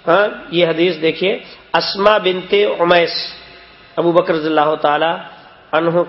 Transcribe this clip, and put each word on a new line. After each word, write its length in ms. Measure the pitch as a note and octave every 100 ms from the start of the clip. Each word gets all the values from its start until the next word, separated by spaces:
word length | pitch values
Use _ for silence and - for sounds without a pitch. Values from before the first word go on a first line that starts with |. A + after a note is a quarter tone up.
| -
ہاں، 200 | F3+ G#3+ - -
یہ 160 | E3 E3
حدیث 340 | D#3+ F3+ D3+
دیکھیے، 360 | D#3+ D#3 F#3+ B3 - - -
اسماء 440 | E3 - G3 G#3 G#3+
بنت 360 | F#3 F#3 F3+ G3+ G#3 -
عمیس 300 | E3+ F3 E3 - - - - - - - - -
ابو 160 | E3+
بکر 220 | E3+ E3
رضی 120 | D#3+ D#3
اللہ 280 | D#3 D3+
تعالی 600 | D3+ D3+ D3 E3 F3+ - - - - -
عنہ 300 | D#3 E3 F3